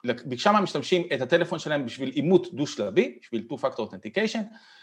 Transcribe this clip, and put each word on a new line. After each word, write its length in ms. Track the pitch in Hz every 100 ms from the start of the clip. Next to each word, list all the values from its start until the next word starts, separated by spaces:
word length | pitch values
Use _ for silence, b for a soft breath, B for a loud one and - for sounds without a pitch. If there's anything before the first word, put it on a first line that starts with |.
לק-, 180 | 120 117
ביקשה 280 | 135 123 208
מהמשתמשים 500 | 214 180 151 - 180 175
את 60 | 135
הטלפון 380 | 123 170 170 160
שלהם 280 | 151 147 117
בשביל 220 | 127 131 135
אימות 380 | 156 185 -
דו-שלבי, 640 | - 196 - 101 131 277 -
בשביל 260 | - 113 113
two-factor 280 | - 131 127
authentication, 580 | 107 95 110 190 220 226 208 b b b